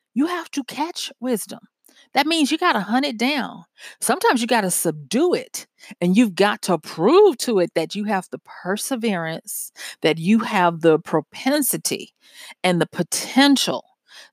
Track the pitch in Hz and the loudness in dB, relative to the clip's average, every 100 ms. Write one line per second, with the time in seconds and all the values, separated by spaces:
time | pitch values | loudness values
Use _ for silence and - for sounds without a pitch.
0 | _ 226 320 359 320 285 247 - 330 - | _ -4 -4 -4 -8 -10 -8 -6 -6 -6
1 | - - 254 226 - - _ _ _ _ | -12 -8 -4 -4 -6 -16 _ _ _ _
2 | _ 254 294 330 269 311 349 233 185 247 | _ -2 0 2 2 2 0 0 0 -2
3 | 285 220 247 294 196 - - _ - - | -2 -2 -2 -2 -4 -8 -20 _ -20 -8
4 | - - 466 262 233 233 190 - 170 151 | -2 2 2 2 2 0 0 0 -2 -4
5 | 139 240 349 202 - - - _ - - | -2 0 2 0 -4 -14 -16 _ -18 -4
6 | 175 190 233 170 202 220 - 165 - - | 2 4 2 2 0 0 -2 -2 -4 0
7 | 185 359 415 254 - 202 170 - 160 202 | 4 6 6 4 0 0 0 -2 -4 -6
8 | 208 196 - 143 - - 180 202 - 247 | -4 -4 -4 -12 -16 -12 -6 -6 -4 -4
9 | 226 185 160 165 - - - - - - | -2 -2 -4 -8 -10 -12 -12 -14 -18 -2
10 | 160 160 165 220 220 214 175 165 165 156 | 0 0 2 2 2 2 2 2 4 2
11 | - 165 - - 262 302 254 - - - | 2 -4 -4 -6 -2 0 0 -4 -4 -8
12 | - _ _ - - - 185 180 - - | -10 _ _ -20 -20 -4 0 2 0 -4
13 | - - - 254 277 269 - 127 - _ | -6 -6 -2 4 4 4 2 -4 -8 _
14 | _ - - | _ -20 -20